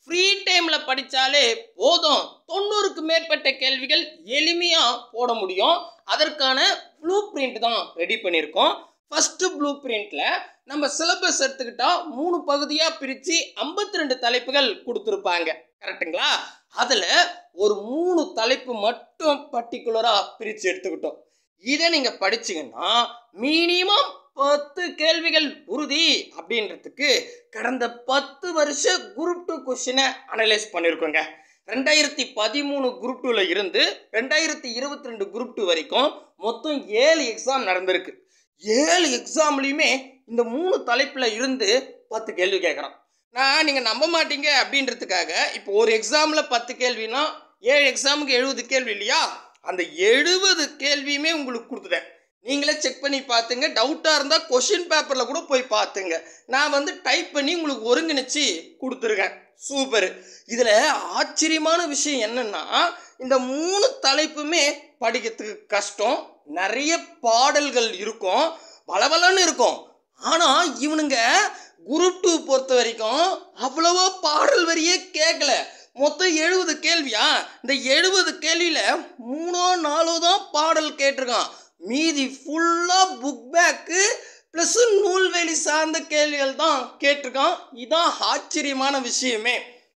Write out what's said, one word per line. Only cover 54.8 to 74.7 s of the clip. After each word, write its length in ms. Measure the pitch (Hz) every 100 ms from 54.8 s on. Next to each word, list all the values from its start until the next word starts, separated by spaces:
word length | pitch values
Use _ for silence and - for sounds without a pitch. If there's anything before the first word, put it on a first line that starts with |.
| 339
பேப்பர்ல 380 | 311 277 262 233
கூட 140 | 285
போய் 260 | 330 269 247
பார்த்துங்க. 520 | 214 202 202 185 160 - - -
நான் 240 | 254 294
வந்து 300 | 285 294 -
டைப் 300 | - 294 330
பண்ணி 220 | 294 277
உங்களுக்கு 320 | 349 311 254 220
ஒருங்கிணைச்சு 580 | 262 320 285 - 294 269 165 170 -
கொடுத்துருக்கேன். 540 | 262 262 226 208 196 - _ _
சூப்பர். 640 | - 277 262 220 185 - - - -
இதுல 400 | 233 240 208 302
ஆச்சரியமான 960 | 233 180 208 302 - 311 320 311 339 339
விஷயம் 500 | 277 294 277 214 240
என்னன்னா, 280 | 226 185 160 226 339 339 - _
இந்த 200 | 254 262
மூணு 600 | 254 277 330 392 494 -
தலைப்புமே 640 | 269 277 311 302 294 339 294 294 - _
படிக்கிறதுக்கு 640 | 233 233 220 220 214 202 _
கஷ்டம். 760 | 208 208 - 214 302 - -
நிறைய 540 | - 156 190 233 294 330 269 -
பாடல்கள் 760 | 233 226 269 294 294 247 226
இருக்கும், 580 | 185 220 220 190 208 330 320 - - -
பளபளன்னு 520 | 180 254 330 349 381
இருக்கும். 480 | 349 254 214 135 - _ _ _
ஆனா 440 | - 330 330 277
இவனுங்க 520 | 349 226 285 311 302 254 233 339 415 - - _ 165
குரூப் 300 | 302 359 359
டூ 240 | - 320
பொறுத்த 300 | 220 269 262
வரைக்கும் 800 | 254 233 226 220 262 349 359 - -
அவ்வளவா 560 | 247 269 339 359 370 381
பாடல் 460 | 320 302 311 554
வரியே 300 | 330